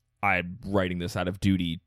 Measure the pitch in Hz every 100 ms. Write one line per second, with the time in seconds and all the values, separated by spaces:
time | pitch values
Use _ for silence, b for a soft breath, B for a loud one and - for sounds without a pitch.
0 | _ _ 101 90 87 90 95 98 92 90
1 | 87 98 90 95 98 95 87 82